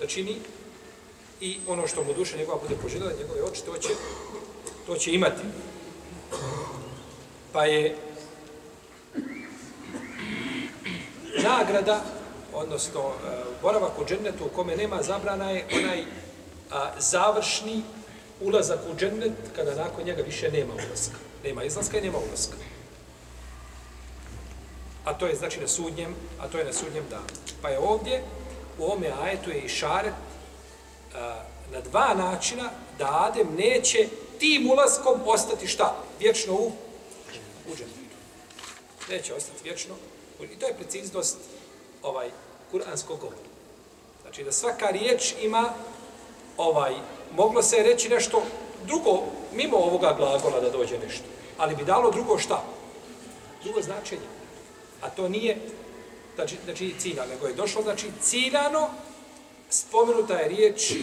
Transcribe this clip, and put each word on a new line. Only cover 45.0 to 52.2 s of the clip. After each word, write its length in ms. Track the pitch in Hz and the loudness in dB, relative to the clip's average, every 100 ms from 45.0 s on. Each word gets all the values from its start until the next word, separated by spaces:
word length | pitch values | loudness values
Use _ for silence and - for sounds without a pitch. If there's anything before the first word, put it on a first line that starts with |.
| 233 240 - - | 4 4 2 0
ima, 320 | 220 226 240 233 - - - - - - - - | 2 4 2 0 -10 -14 -16 -16 -18 -18 -10 0
ovaj, 380 | 165 151 135 131 - - - 160 | 4 6 4 0 -6 -12 -2 4
moglo 260 | 220 233 | 6 8
se 200 | - 226 | 6 8
reći 260 | 220 240 233 | 8 6 6
nešto 340 | 233 - 240 - - - - 190 | 4 4 2 2 -2 -10 -10 -2
drugo, 360 | 320 220 185 - - - | 4 6 6 4 -6 -6
mimo 240 | 220 294 214 | -2 4 6
ovoga 380 | 170 175 170 151 | 6 6 6 6
glagola 420 | 139 139 147 127 | 4 4 4 4
da 100 | 123 | 4
dođe 280 | 127 117 120 | 2 0 0
nešto. 260 | 107 - - - - - | -6 -8 -10 -14 -12 0
Ali 180 | 156 151 | 0 2
bi 80 | |
dalo 260 | 147 208 233 | 4 6 6
drugo 280 | 226 | 4